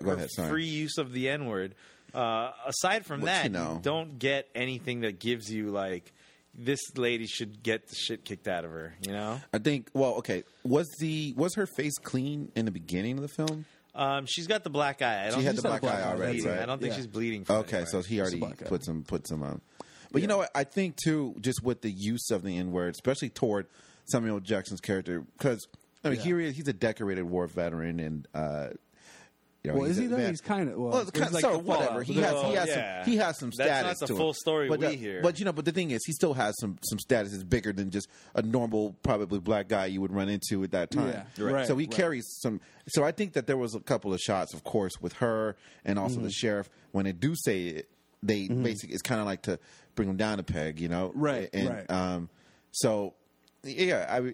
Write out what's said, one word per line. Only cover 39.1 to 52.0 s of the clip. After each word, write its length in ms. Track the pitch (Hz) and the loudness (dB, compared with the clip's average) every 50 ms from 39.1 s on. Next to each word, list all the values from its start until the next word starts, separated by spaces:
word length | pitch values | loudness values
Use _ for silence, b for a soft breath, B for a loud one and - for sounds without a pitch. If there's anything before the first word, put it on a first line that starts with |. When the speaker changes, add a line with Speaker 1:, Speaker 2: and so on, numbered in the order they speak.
| 120 104 104 87 101 101 | 2 2 2 0 0 0
Speaker 1:
black 280 | 85 101 110 104 98 95 | 2 2 2 2 2 2
guy 200 | 110 101 95 95 | 2 2 2 2
you 120 | 95 95 | 0 0
would 140 | 95 92 95 | 0 0 0
run 160 | 101 95 98 | 0 2 2
into 340 | 104 98 - - 110 95 95 | 0 -2 0 0 0 0 0
at 80 | 92 | 2
that 200 | - 92 85 - | 2 0 0 2
time. 160 | - 98 92 85 | 0 0 0 0
Speaker 3:
Yeah, 340 | 80 - - - - - 104 | 0 -4 -8 -10 -6 -4 0
Speaker 2:
Right. 100 | - 135 | 0 2
Speaker 3:
right, 140 | 139 127 120 | 2 2 2
Speaker 1:
So 80 | 139 | 2
he 100 | 131 160 - | 2 0 0
Speaker 3:
right. 40 | - | 2
Speaker 1:
carries 320 | - 185 170 151 123 113 - - - | 2 2 2 0 -2 -4 -8 -8 -4
some. 200 | - 123 110 92 B B B B B - | -2 -2 -2 -2 B B B B B 0
So 160 | - 165 143 | 2 4 4
I 80 | 156 | 4
think 220 | 170 - 208 185 - | 2 0 -2 -2 0
that 120 | 151 113 143 | 0 0 2
there 100 | 139 131 | 2 2
was 180 | 123 113 107 | 0 -2 -4
a 60 | 107 | -6
couple 320 | - - 135 107 - 101 95 | 0 0 0 2 2 0 0
of 80 | 87 | 0
shots, 320 | - - 104 95 85 - - | 0 0 0 0 0 -2 -6
of 100 | 78 - | -10 -6
course, 380 | - - 110 98 90 - - | -2 0 0 0 0 -2 -4
with 120 | - 87 - | -6 -6 -2
her 440 | - 127 117 113 110 110 107 101 B B B B B B | 0 0 2 2 2 0 -2 -2 B B B B B B
and 160 | - 101 101 | -2 0 0
also 160 | 98 - 127 120 | 0 0 -2 -2
the 60 | 113 - | -4 -4
Speaker 3:
Mm-hmm. 20 | |
Speaker 1:
sheriff. 400 | 101 - - 113 104 101 98 - b b b b - | -2 -2 0 0 0 0 -2 -6 b b b b -2
When 100 | 98 98 | 0 0
they 80 | 98 | 0
do 240 | 92 87 95 147 170 | 0 0 0 0 0
say 300 | 160 - 135 104 92 90 87 | 0 0 0 0 2 0 -2
it, 220 | 80 78 78 - _ _ _ _ _ _ - | -4 -6 -8 -10 _ _ _ _ _ _ 0
they 240 | 104 107 104 95 95 | 2 2 2 2 0
Speaker 3:
Mm-hmm. 160 | 120 127 123 | 0 2 2
Speaker 1:
basically, 300 | 117 110 101 - - - | 0 0 -2 -6 -6 -6
it's 80 | 95 | -4
kinda 240 | - - 127 110 107 | -2 0 0 0 0
like 160 | 101 98 87 | 0 -2 -2
to 180 | - - 90 - B B B B B B _ | -2 -2 -2 -2 B B B B B B _
bring 120 | - 107 95 | -2 0 0
him 80 | 95 95 | 2 2
down 220 | 107 107 107 98 | 2 0 0 0
a 40 | 87 | -2
peg, 360 | - 87 82 78 78 78 78 | -2 -2 -2 -2 -2 -2 -2
you 80 | 85 82 | -2 0
know? 240 | 85 87 95 90 - | 0 0 0 -2 -2
Speaker 3:
Right, 360 | 135 151 147 135 120 98 - | 0 0 0 0 0 -2 -2
Speaker 1:
And, 180 | - 98 98 90 | -2 0 0 0
Speaker 3:
right. 220 | 113 104 92 - | -2 -4 -4 -2
Speaker 1:
um, 380 | 90 92 | 0 0